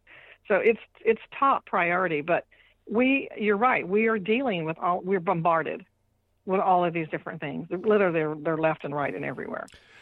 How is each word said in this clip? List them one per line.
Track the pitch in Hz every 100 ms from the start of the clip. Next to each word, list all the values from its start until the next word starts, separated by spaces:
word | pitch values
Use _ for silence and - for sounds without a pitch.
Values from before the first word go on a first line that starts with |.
| _ - - - -
So | 196
it's, | 165 226 - _
it's | - 220 - -
top | 277 254 -
priority. | 202 170 175 185 151
But | 156 165 - _ _ _ -
we, | 214 254 269 - -
you're | 208 202
right, | 247 214 165
we | 202 226
are | 226
dealing | 180 226 269 180 160
with | 160
all, | 175 180
we're | 180 196
bombarded | 170 180 170 165 151 80 - _ _ _ _ _ -
with | 190
all | 190 180 175
of |
these | 170 156
different | 160 - 165
things. | 151 160 165
Literally, | 180 214 208 190
they're, | 165 151 156
they're | 156 160
left | 160 160
and | 151
right | 143 139 92
and | 143
everywhere. | 135 - - - - _ -